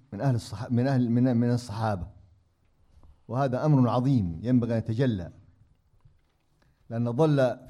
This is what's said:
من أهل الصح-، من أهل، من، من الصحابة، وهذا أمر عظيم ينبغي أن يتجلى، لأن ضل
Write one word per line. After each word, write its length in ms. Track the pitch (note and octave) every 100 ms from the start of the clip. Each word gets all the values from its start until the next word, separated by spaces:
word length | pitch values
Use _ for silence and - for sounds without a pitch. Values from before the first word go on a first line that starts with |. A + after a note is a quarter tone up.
| _
من 80 | G#2
أهل 140 | C#3 A#2+
الصح-، 360 | - G2 B2
من 160 | A#2+ C3
أهل، 220 | C3 A#2+
من، 260 | A#2+ C3 A#2
من 160 | A#2+
الصحابة، 540 | A#2+ A2+ G#2 A2+ F#2+ E2 - - _ _ _ _ _ _ - - _ -
وهذا 380 | A#2+ C3+ B2+ D3+
أمر 240 | C#3 B2
عظيم 500 | A#2+ C3 B2+ F2+ D#2+
ينبغي 300 | A2 B2+ A2+
أن 40 | A2+
يتجلى، 540 | A2 A2+ C3+ G2+ D#2+ - _ _ _ _ _ _ _ _ _ _ _ _ _ _ _
لأن 220 | A#2 A#2+
ضل 560 | A#2 D#3 C#3 B2+ -